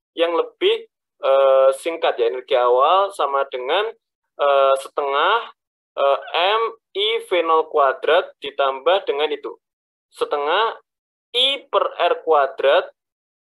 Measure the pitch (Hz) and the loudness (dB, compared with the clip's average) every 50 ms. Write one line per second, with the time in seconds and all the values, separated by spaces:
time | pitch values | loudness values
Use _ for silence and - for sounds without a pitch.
0 | _ _ _ 214 - - - - 240 - - _ - 202 226 220 226 - _ _ | _ _ _ -2 -2 0 0 -2 -4 -4 -6 _ 0 0 0 0 -4 -12 _ _
1 | _ _ _ _ - 135 135 135 135 135 135 135 135 135 135 - - 170 165 - | _ _ _ _ 0 2 2 4 4 6 6 6 4 4 2 0 -4 -6 -4 -2
2 | 127 127 120 - 117 117 127 127 127 - 139 123 120 123 123 127 139 156 180 190 | -2 -2 0 0 0 -2 -2 -4 -4 -2 0 2 2 4 4 4 4 4 4 2
3 | 202 190 190 - 151 139 139 135 135 - - 127 123 135 160 196 220 226 220 _ | 2 -2 -2 -4 -4 -2 -2 -4 -4 -4 -6 -8 -4 -2 -2 -2 -2 -4 -8 _
4 | _ _ _ _ _ _ _ - 143 143 139 139 135 135 135 135 - - - 156 | _ _ _ _ _ _ _ -2 0 2 4 4 4 4 2 0 -2 -8 -6 -6
5 | 143 139 139 143 165 185 214 233 220 - - _ _ _ _ _ _ _ _ 139 | -4 -2 0 0 2 2 0 0 -4 -8 -16 _ _ _ _ _ _ _ _ 0
6 | 139 139 139 - - - - 156 175 196 214 226 226 - - - _ _ _ 190 | 0 2 0 0 -2 -6 -4 -2 0 0 0 0 -2 -4 -6 -12 _ _ _ -4
7 | 208 220 226 226 226 - 190 170 160 156 160 160 156 - - 151 139 131 127 - | -2 -2 -2 -4 -4 -2 -2 -2 2 2 2 0 0 0 0 0 2 2 0 -2
8 | - 143 156 185 - - - _ - 139 - - 139 135 135 131 135 165 185 196 | 0 0 2 2 0 -2 -12 _ -14 -12 -6 -4 -4 -2 -4 -2 0 0 0 0
9 | 190 160 143 139 151 151 147 139 - 113 - - _ _ _ _ _ _ _ _ | -2 -4 -4 -4 -4 -4 -4 -8 -10 -14 -16 -16 _ _ _ _ _ _ _ _
10 | _ _ _ - 156 - 151 147 143 151 170 202 226 220 - - _ _ _ _ | _ _ _ -8 -6 -4 -4 -4 -2 -2 0 0 0 -2 -4 -10 _ _ _ _
11 | _ _ _ _ _ _ - 240 262 269 277 - - _ - 196 180 - - - | _ _ _ _ _ _ -4 -2 -2 -2 -2 -6 -8 _ -2 -2 -2 -2 -4 -2
12 | 165 175 - 165 - 160 156 147 135 135 - - 131 135 151 185 - - _ _ | -2 -2 -2 -2 0 0 2 2 2 0 -2 -2 0 2 2 2 0 -4 _ _
13 | _ _ _ _ _ _ _ _ | _ _ _ _ _ _ _ _